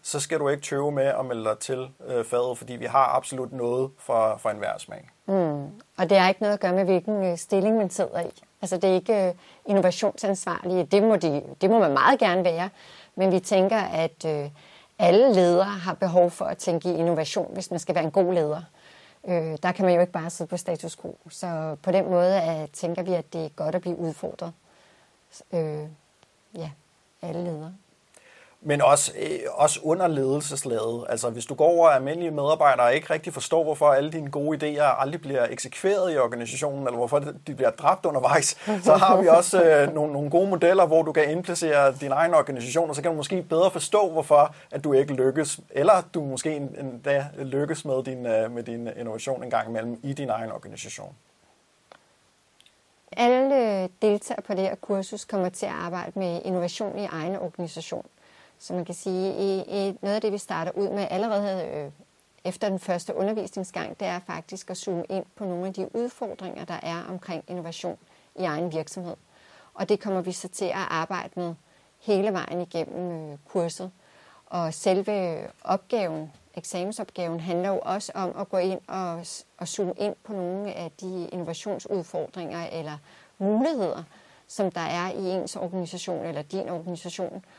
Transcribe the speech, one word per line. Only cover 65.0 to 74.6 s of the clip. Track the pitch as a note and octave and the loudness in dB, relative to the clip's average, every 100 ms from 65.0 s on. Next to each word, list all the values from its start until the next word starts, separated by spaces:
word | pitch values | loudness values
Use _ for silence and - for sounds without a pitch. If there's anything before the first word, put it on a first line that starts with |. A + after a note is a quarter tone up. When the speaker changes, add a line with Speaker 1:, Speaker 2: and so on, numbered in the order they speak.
| - | -6
Speaker 2:
ind | F#3+ - - | -8 -8 -10
på | G3+ | -8
nogle | F3 F#3 | -6 -6
af | |
de | F#3+ F#3 A3+ | -8 -8 -6
udfordringer, | B3 - G#3+ - F#3 - E3+ | -8 -6 -10 -10 -12 -12 -12
der | E3+ | -10
er | E3 E3+ - | -8 -10 -10
omkring | F3+ F#3 E3 - | -12 -10 -12 -10
innovation | F3+ E3 E3 F3+ - _ _ _ - | -12 -10 -10 -10 -10 _ _ _ -6
i | |
egen | F3+ D3+ F3 | -4 -4 -4
virksomhed. | D#3 A#3 - F3 - _ _ _ - _ | -6 -8 -10 -12 -14 _ _ _ -20 _
Og | - G3 | -10 -2
det | G#3 | -2
kommer | G#3 F#3 | 0 -4
vi | F3+ | -4
så | F3 F#3 | -8 -10
til | - F#3 | -6 -6
at | - F#3+ | -4 -4
arbejde | E3 E3 F#3 F#3 - | -4 -4 -6 -8 -8
med | F3 E3 _ _ _ _ | -8 -8 _ _ _ _
hele | - G3 G#3 | 0 2 2
vejen | F#3+ - F3 | -2 -4 -6
igennem, | F3 E3+ D#3 - F3+ | -6 -6 -6 -6 -8
øh, | E3 D#3 C#3+ _ | -8 -12 -16 _
kurset. | G3 E3+ - F#3 - _ _ - - - | -4 -4 -4 -12 -14 _ _ -20 -20 -10
Og | F3+ | -4